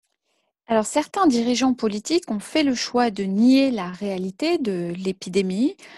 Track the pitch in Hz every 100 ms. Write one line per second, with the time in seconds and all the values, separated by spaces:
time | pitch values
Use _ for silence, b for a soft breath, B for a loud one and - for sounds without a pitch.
0 | _ _ _ _ _ _ - 226 208 294
1 | 302 392 370 240 233 233 262 247 220 208
2 | - 339 - 214 - 311 285 240 - 240
3 | 240 196 196 196 240 262 269 226 180 185
4 | 202 190 190 190 311 339 226 180 175 175
5 | 190 190 - 185 185 190 277 403 B